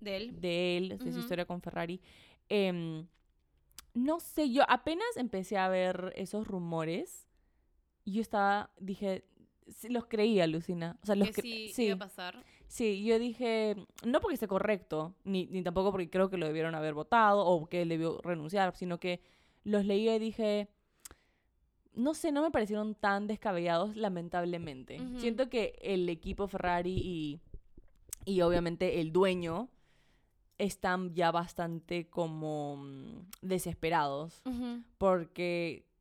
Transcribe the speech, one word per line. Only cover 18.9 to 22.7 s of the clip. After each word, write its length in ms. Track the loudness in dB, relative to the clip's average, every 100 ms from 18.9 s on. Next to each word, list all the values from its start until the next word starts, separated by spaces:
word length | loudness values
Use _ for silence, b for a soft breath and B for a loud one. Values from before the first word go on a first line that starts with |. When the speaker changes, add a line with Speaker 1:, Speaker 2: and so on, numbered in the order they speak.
| -4
Speaker 2:
que 220 | -4 -4 b b b b
los 220 | 0 2 4
leía 300 | 4 4 2
y 40 |
dije, 480 | 0 0 0 0 -2 _ B B B B B B B _ _ _ _
no 200 | -2 0
sé, 180 | 0 0
no 100 | 2
me 100 | 2
parecieron 420 | 2 0